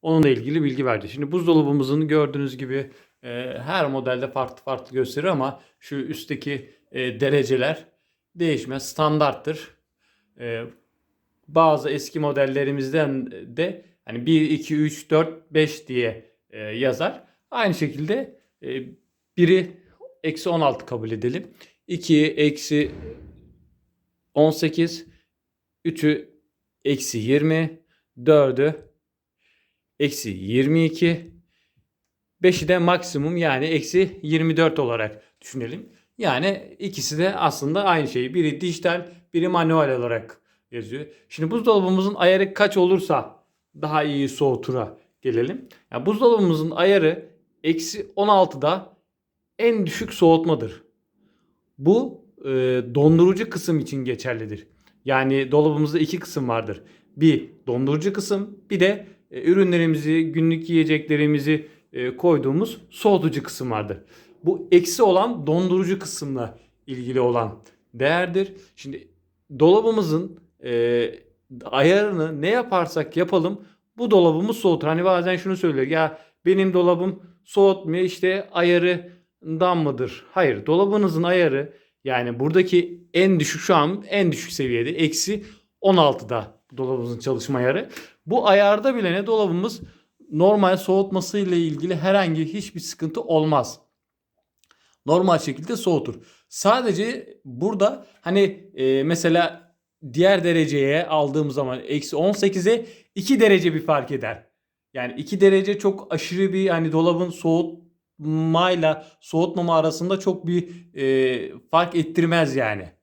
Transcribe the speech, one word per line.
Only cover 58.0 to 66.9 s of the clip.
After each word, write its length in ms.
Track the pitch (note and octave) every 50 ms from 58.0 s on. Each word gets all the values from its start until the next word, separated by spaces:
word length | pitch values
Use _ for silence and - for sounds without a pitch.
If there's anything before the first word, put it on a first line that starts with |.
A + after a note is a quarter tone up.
| D#3 G3+ G3
kısım, 460 | G#3 G3 - G#3 G3 G3+ G#3 - - _ _
bir 100 | G3+ F#3
de, 280 | F3 F#3+ G#3 G3 - - - _ _ _
e, 100 | - C3
ürünlerimizi, 880 | - D#3 F3+ F#3+ G3 F3+ F3 E3+ E3+ E3 D#3 D#3+ D3 D3+ D#3+ E3 D#3+ E3
günlük 380 | - E3 D#3+ E3 E3 D#3+ E3 E3
yiyeceklerimizi, 960 | E3+ D#3+ D#3 D#3 D#3 D3+ D#3 D#3 D#3 D3 D3+ D3 D3+ C#3+ C3+ D3 D#3 D3+ D3+ - - _ _ _ -
e, 240 | C3 B2 B2+ B2+ -
koyduğumuz 640 | - F3 E3 C#3+ A#2+ C3 C#3 E3 G#3 A3 - - - _
soğutucu 540 | - - - A3 G3+ F3+ D3 D#3+ - C#3 A#2+
kısım 280 | - - - C3 B2+
vardır. 260 | A2+ G#2+ G#2 G2+ F#2+ D#2+ - _ - - _ _ _ _ -
Bu 240 | E3 F#3 E3 - -
eksi 320 | F#3 F3 F3 - - - A#3+
olan 440 | G3+ F3+ F#3 G3+ A#3+ A#3+ - D3 D3
dondurucu 520 | D#3 E3+ F#3+ F#3 F3+ F#3+ F#3+ E3+ G3 F#3+
kısımla 600 | F#3+ - - - D3+ C#3+ C3+ B2+ A#2+ A2 - - _ _ _ _ _
ilgili 320 | -